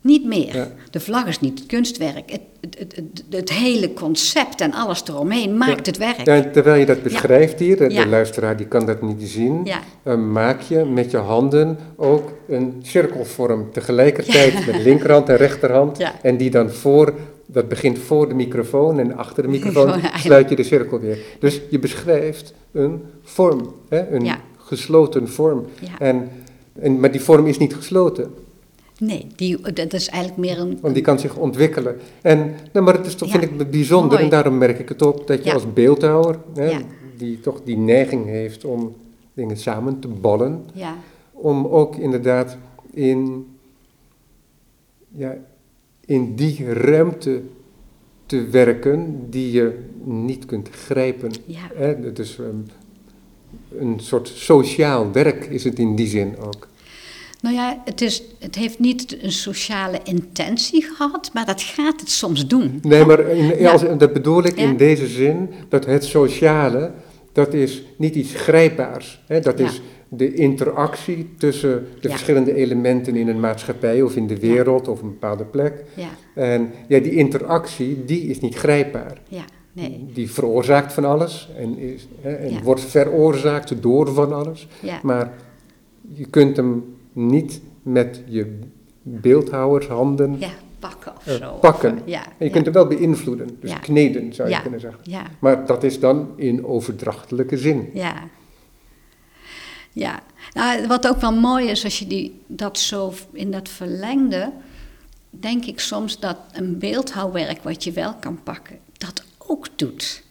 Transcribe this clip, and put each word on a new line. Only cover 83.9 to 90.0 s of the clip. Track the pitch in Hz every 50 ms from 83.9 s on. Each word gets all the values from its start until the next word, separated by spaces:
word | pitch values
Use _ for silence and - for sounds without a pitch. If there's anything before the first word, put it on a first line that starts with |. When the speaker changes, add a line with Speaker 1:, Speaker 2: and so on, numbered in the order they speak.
| 123 139 151 143 135
Speaker 2:
van | 139 147 143 151
alles. | 143 147 156 160 160 - - - -
Speaker 1:
Ja. | - 196 175 - -
Speaker 2:
Maar | 139 127 123 120 120 - - - - - _ _ _ _ _ _ _ _ _ _ - 143
je | 143 143
kunt | - - 151 143 139 135
hem | 135 127 123 123 120 120 - - - _ _ _
niet | 131 120 120 127 151 160 151 - - - - - _ _
met | 135 127 123 120 120 - - -
je | - 113 110 104 101 107 107 110 - - - _ _ _ _ _
beeldhouwershanden, | 131 123 113 101 127 127 151 147 - 143 135 131 135 143 139 139 - 127 117